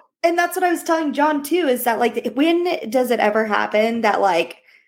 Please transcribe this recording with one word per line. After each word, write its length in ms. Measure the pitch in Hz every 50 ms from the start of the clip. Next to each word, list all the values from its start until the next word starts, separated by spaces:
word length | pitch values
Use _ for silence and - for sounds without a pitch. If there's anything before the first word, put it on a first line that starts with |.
| - _ _ _ -
and 140 | 339 339 349
that's 200 | 349 349 349 370
what 80 | 359
I 60 | 349
was 120 | 339 330 330
telling 300 | - 330 320 320 294 226
John 280 | 269 285 311 302 285
too, 260 | 294 - 320 359 339 277
is 160 | 247 247 247
that, 140 | 240 226 214
like, 340 | 240 233 226 233 - 247 220
when 540 | 262 294 330 339 349 349 359 330 - - 226
does 200 | 220 262 254 226
it 120 | 240 214
ever 240 | 208 208 208 220 220
happen 560 | 214 202 214 214 214 - 208 220 226 233 233
that, 180 | 220 208 202 -
like, 380 | 196 190 175 165 175 175 - - _ _ - _ _